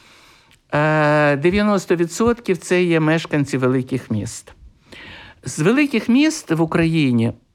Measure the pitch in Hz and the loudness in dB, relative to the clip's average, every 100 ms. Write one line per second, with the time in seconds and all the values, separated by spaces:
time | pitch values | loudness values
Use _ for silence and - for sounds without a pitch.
0 | - - - _ _ _ _ 147 156 156 | -20 -20 -20 _ _ _ _ -2 0 2
1 | 147 151 147 143 165 202 208 196 - 170 | 2 2 2 2 0 2 2 0 0 -2
2 | 170 - 226 233 - 170 - 180 180 165 | -2 0 -2 0 -4 -4 -2 0 2 2
3 | 156 160 - 151 139 131 127 131 127 131 | 2 0 0 -2 -2 0 0 0 -2 -6
4 | - 107 107 - - - - _ _ - | -4 -6 -6 -12 -18 -20 -20 _ _ -20
5 | - - - - - - 160 262 285 226 | -20 -20 -20 -16 -12 -2 2 2 0 -2
6 | - 240 311 302 - 160 160 170 165 165 | 2 2 2 -2 -4 -2 0 0 2 2
7 | 139 117 113 - _ | 2 2 0 -4 _